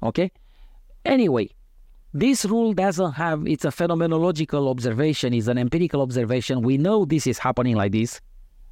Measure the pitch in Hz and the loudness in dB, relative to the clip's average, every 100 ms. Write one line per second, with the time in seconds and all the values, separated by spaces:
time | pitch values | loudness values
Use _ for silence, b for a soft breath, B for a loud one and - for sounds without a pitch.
0 | 113 135 180 - - - - - - - | -4 -2 -2 -4 -20 -20 -20 -20 -20 -8
1 | - 269 208 123 101 - - - - - | 0 2 4 2 -2 -8 -20 -20 -20 -20
2 | - 143 240 269 196 226 226 190 190 175 | -12 0 2 2 0 0 2 2 0 0
3 | 180 131 165 156 147 151 151 - 170 165 | -2 -2 -4 -2 -2 -2 -2 -2 -2 0
4 | 165 160 170 156 156 147 139 127 120 113 | 0 2 0 0 -2 0 0 -2 -2 0
5 | 151 147 127 120 110 123 123 165 175 143 | 0 0 0 0 0 0 0 0 0 0
6 | 131 123 110 127 - 131 117 135 170 220 | 0 -2 0 -2 -2 -2 0 2 2 2
7 | 165 156 131 117 127 127 123 110 101 107 | 2 0 0 -2 -2 0 0 2 2 0
8 | 117 - - - - - - | -2 -6 -18 -20 -20 -20 -10